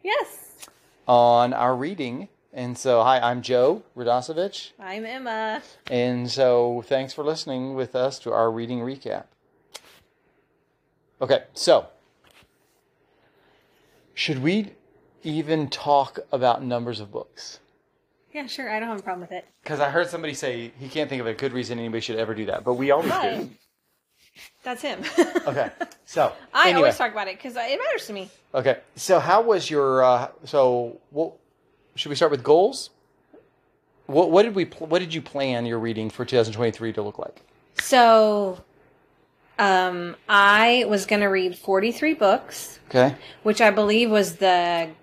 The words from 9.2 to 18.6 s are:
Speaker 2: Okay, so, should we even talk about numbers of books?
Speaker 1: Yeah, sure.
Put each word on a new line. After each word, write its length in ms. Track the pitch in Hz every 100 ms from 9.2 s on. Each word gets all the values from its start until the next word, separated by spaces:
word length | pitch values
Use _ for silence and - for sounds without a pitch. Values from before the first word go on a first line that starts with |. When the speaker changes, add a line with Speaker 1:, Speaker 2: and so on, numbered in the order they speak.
| - _ _ _ _ - _ _ _ _ _ _ _ _ _ _ _ _ _ _
Speaker 2:
Okay, 220 | 131 135 -
so, 320 | - - 151 - _ _ _ _ _ _ _ _ _ _ _ _ _ _ _ _ _ _ _ _ _ _
should 280 | - - 135
we 300 | 139 208 202 _ _ _ _ _
even 460 | 165 151 151 156 143
talk 500 | - 147 143 131 - -
about 280 | 131 123 117
numbers 380 | 131 120 120 107
of 140 | 101
books? 480 | - - - - - _ _ _ _ _ _ _
Speaker 1:
Yeah, 160 | 302 269
sure. 200 | -